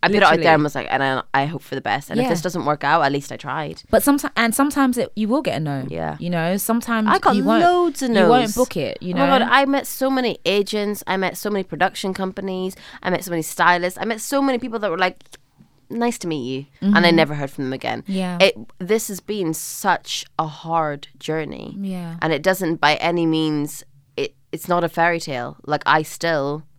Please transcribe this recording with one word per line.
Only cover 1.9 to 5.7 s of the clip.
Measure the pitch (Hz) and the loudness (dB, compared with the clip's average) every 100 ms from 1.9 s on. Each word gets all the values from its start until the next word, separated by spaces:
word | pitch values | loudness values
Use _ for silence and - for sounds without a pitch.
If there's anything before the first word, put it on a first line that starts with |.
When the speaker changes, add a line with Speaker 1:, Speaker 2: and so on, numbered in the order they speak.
| 110 - | -4 -2
Speaker 1:
And | 220 | -2
if | |
Speaker 2:
Yeah. | 254 | 0
Speaker 1:
this | 170 | 0
doesn't | 170 170 - | -2 -2 -2
work | 147 | 0
out, | 143 160 | 2 2
at | 143 | 2
least | 143 139 | 0 -6
I | 120 | -12
tried." | - 139 147 160 - | -8 -6 -8 -12 0
Speaker 2:
But | 190 | 2
someti-, | 196 285 - - | 4 2 0 0
and | 233 220 | 0 2
sometimes | 285 285 269 247 | 0 2 0 2
it, | 254 - | -4 -2
you | 214 | 0
will | 262 | 0
get | 262 127 | 0 -2
a | |
no. | 156 | -4